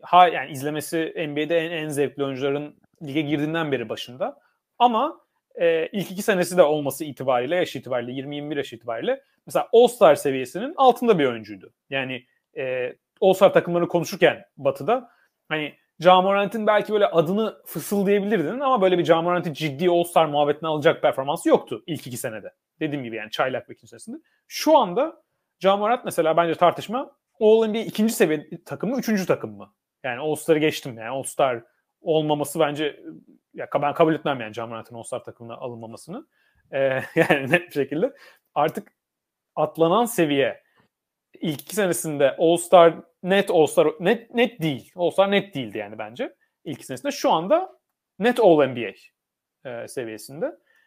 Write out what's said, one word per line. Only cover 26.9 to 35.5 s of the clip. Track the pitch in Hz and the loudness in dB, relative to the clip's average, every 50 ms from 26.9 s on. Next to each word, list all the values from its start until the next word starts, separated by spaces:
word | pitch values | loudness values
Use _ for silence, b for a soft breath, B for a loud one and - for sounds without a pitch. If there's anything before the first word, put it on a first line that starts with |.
| 220 262 285 - _ _ _ _ _ _ | -6 -8 -8 -10 _ _ _ _ _ _
All | 226 214 220 226 226 | 4 6 6 6 4
N | 214 208 | 0 -2
B | 226 | -4
A | |
ikinci | - - - - 214 226 226 | -4 -4 -2 0 0 0 2
seviye | - 208 160 156 151 151 - 175 - - | 2 2 2 2 -2 -4 -10 -16 -16 -14
takım | - 143 - - 208 | -14 -10 -6 -4 -4
mı, | 277 254 | -4 -4
üçüncü | - - 220 190 180 | -2 -2 -2 -2 0
takım | 156 139 - - 110 104 | 0 -2 -2 -2 -10 -12
mı? | 98 101 - _ _ _ _ _ _ - | -16 -20 -20 _ _ _ _ _ _ -10
Yani | 131 120 123 | -8 -8 -6
All-Star'ı | 151 156 151 147 - - 160 151 | -4 -4 -4 -2 2 2 2 4
geçtim | 147 139 135 - - 139 113 113 | 4 0 0 -2 -8 -12 -12 -10
yani | 110 117 | -10 -10
All-Star | 131 135 123 - - - 143 131 120 113 - _ _ _ _ _ _ _ | -8 -8 -10 -8 -2 0 0 0 0 -4 -8 _ _ _ _ _ _ _
olmaması | - 180 156 160 151 151 151 147 143 143 - 165 | -4 -2 0 0 0 0 -2 -2 -2 -6 0 0
bence, | 156 147 147 143 156 143 - - - 160 160 156 _ _ _ _ _ _ _ | 0 0 0 -4 -6 -6 -6 -10 -16 -20 -20 -20 _ _ _ _ _ _ _
ya | - 123 | -14 -10
ka-, | - - 143 | -6 -4 -4
ben | 143 147 135 | -2 -2 2
kabul | - 165 160 160 | 2 2 2 2
etmem | 143 - 151 139 123 | 0 -2 -4 -4 -4
yani | 113 107 104 | -8 -10 -10
Ja | 117 113 | -10 -10
Morant'in | 117 117 113 113 - 120 | -10 -10 -14 -14 -14 -18
All-Star | 117 113 - 127 120 - | -18 -12 -12 -12 -12 -12
takımına | 120 - _ 120 113 | -16 -18 _ -18 -18